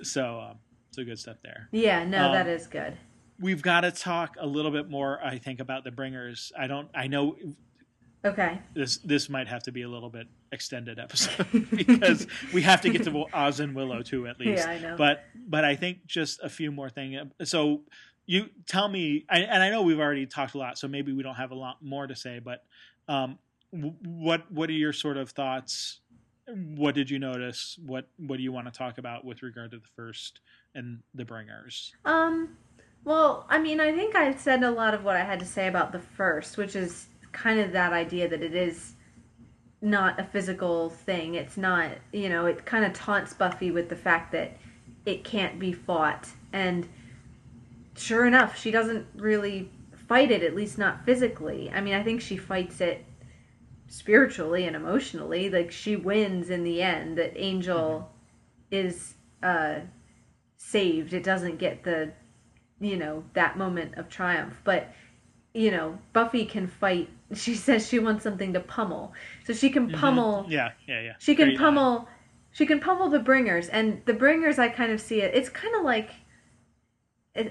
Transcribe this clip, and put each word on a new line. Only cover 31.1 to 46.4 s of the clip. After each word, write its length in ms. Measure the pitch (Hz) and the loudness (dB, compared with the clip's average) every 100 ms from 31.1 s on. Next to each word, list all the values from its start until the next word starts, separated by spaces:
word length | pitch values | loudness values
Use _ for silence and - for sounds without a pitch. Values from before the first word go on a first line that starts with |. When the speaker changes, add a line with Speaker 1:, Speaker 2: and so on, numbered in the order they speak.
Speaker 1:
the 100 | 127 | -14
Bringers? 680 | 113 113 107 107 123 - - - | -12 -14 -14 -18 -16 -14 -14 -6
Speaker 2:
Um, 540 | 294 320 330 330 320 - _ _ _ _ | 0 2 2 0 -4 -10 _ _ _ _
well, 440 | 285 311 294 - - | 0 4 4 2 0
I 100 | 311 | 0
mean, 220 | 320 311 | 2 2
I 120 | 302 | 2
think 220 | 320 427 | 2 2
I 200 | 403 285 | 2 2
said 280 | 269 285 262 | 2 2 4
a 80 | 247 | 4
lot 220 | 233 220 | 2 2
of 120 | 208 | 2
what 120 | 196 180 | 2 2
I 80 | |
had 140 | 190 185 | 0 -4
to 60 | 180 | -4
say 200 | - 190 | -2 0
about 240 | 180 160 | 0 0
the 80 | - | -4
first, 560 | - - 190 156 - - | -10 -2 0 0 -4 -6
which 180 | 196 196 | -6 -4
is 300 | 175 - - - - | -4 -6 -16 -20 -16
kind 280 | - 233 220 | -4 0 2
of 100 | 196 | 2
that 200 | 180 175 | 2 2
idea 360 | 170 165 180 170 | 0 -2 -2 -2
that 140 | 160 | -2
it 120 | 165 175 | -2 -2
is 380 | 175 160 - - - - - - - _ _ _ | -2 -4 -12 -20 -20 -20 -20 -20 -20 _ _ _
not 380 | 208 208 185 180 | 0 4 2 0
a 40 | |
physical 640 | 185 202 185 185 180 170 165 | -4 -4 -4 -2 0 0 -2
thing. 440 | - - 180 160 170 | -6 -6 -4 -4 -6
It's 200 | 147 - | -8 -4
not, 360 | 190 175 160 - - | 0 2 0 -6 -10
you 160 | 208 196 | -6 -2
know, 180 | 170 170 | 2 2
it 200 | 165 - | 0 -2
kinda 240 | 226 202 | 2 2
taunts 420 | - - 202 185 | 0 -2 0 -2
Buffy 360 | - 185 - 180 | 0 0 0 -2
with 180 | 170 170 | 0 -2
the 80 | 175 | -2
fact 360 | 185 165 - | 0 0 0
that 240 | 165 - - - - - - 208 | -4 -6 -10 -20 -20 -20 -10 -6
it 160 | 185 | -6
can't 340 | - 202 185 170 | -4 -2 -2 -2
be 120 | 185 | -4
fought. 560 | 175 - 170 151 147 - - | -4 -2 2 2 0 -8 -20